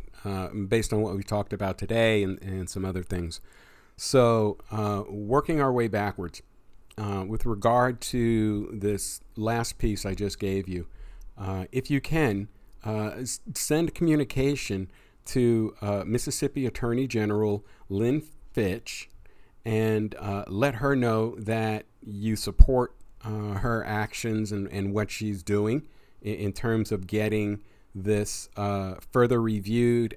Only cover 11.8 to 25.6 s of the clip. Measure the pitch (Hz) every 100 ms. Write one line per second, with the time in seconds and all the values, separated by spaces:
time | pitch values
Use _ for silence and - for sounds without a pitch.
11.8 | - 139 - 160 139 98 101 - - -
12.8 | 110 107 107 107 127 - 220 - - 151
13.8 | 170 - 170 151 135 131 135 143 - 95
14.8 | 95 - - _ - 131 120 113 110 -
15.8 | 104 101 101 117 - - 139 143 123 -
16.8 | 120 117 135 117 104 104 107 104 - -
17.8 | - 98 117 151 151 - - - 98 104
18.8 | - - - - - - - - 113 110
19.8 | 110 107 107 - 101 98 - 98 143 113
20.8 | 139 139 120 110 113 - 104 113 110 107
21.8 | - _ - 101 110 107 104 - - 127
22.8 | 120 - - - 113 107 104 98 117 113
23.8 | - 107 104 - 117 107 104 104 98 101
24.8 | 98 101 104 - 107 98 95 104